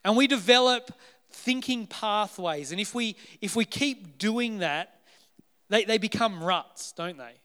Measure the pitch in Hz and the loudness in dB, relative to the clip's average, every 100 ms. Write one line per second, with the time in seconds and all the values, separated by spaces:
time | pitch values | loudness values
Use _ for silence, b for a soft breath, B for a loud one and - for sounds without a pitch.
0 | 190 226 269 269 185 247 254 240 247 - | 4 4 4 2 6 6 6 2 -4 -20
1 | b b _ - - 254 254 247 214 - | b b _ -8 -4 -2 -2 -4 -4 -6
2 | 214 208 208 - 175 151 139 175 208 240 | -2 0 -2 -4 -6 -4 -6 -6 -4 -4
3 | 226 185 B B 202 233 220 - 277 254 | -4 -6 B B -4 0 -2 0 -2 -2
4 | 180 - 208 226 240 214 165 147 180 _ | -14 -2 0 0 -2 -2 -2 -2 -6 _
5 | b b b - _ _ _ 214 208 220 | b b b -20 _ _ _ 2 4 0
6 | 214 208 226 180 170 175 - - - - | 0 0 0 0 0 0 -2 -16 -14 -8
7 | 170 151 120 123 | -8 -8 -16 -18